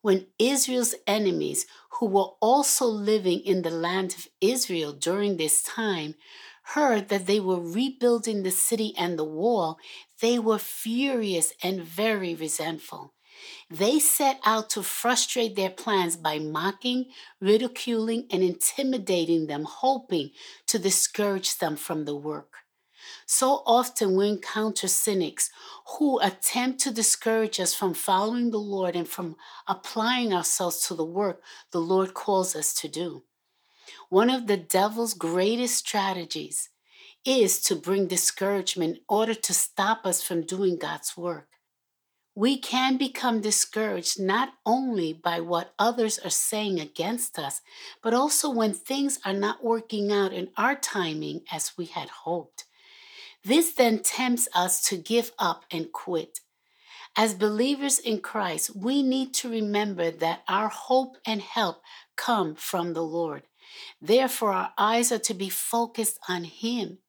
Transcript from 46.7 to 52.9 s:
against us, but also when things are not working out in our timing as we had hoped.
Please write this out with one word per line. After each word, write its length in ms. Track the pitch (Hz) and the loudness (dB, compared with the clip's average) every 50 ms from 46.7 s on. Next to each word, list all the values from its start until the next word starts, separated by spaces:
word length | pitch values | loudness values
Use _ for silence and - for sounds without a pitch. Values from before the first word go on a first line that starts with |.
| 185 170 | 0 -2
against 580 | 151 147 _ - 165 196 233 240 - - - | -2 -6 _ -4 -2 -2 -2 -4 -4 -6 -6
us, 240 | - 147 139 - - _ - - - - - - _ | -6 -6 -6 -6 -8 _ -14 -20 -18 -18 -18 -20 _
but 120 | - 226 226 | 0 2 2
also 360 | 247 277 302 294 - - 294 | 4 2 2 2 0 0 0
when 240 | 254 226 220 214 208 | 0 2 2 2 0
things 460 | - - - 269 277 277 277 277 - - | -2 -4 -4 -2 0 0 0 0 -2 -4
are 100 | 202 196 | -4 -2
not 300 | 196 202 208 208 - - | 0 0 -2 -2 -2 0
working 480 | 226 226 226 220 - 220 208 202 202 | 0 0 0 0 -4 -4 -2 0 2
out 220 | 208 202 196 190 190 | 2 2 2 2 0
in 160 | 185 180 - _ | -4 -8 -6 _
our 180 | - 208 254 285 | 0 2 2 2
timing 680 | 277 - - - 208 180 160 156 156 151 147 147 170 - - | 0 -4 -4 -2 -2 -2 -2 -4 -6 -6 -6 -8 -8 -10 -10
as 260 | 170 156 - - - | -6 -6 -6 -6 -6
we 80 | - 170 | -8 -10
had 240 | 165 - 170 143 143 | -8 -8 -10 -10 -10
hoped. 560 | - - - 156 175 175 143 - _ - - _ _ _ _ - | -14 -12 -6 -4 -4 -4 -6 -10 _ -20 -20 _ _ _ _ -20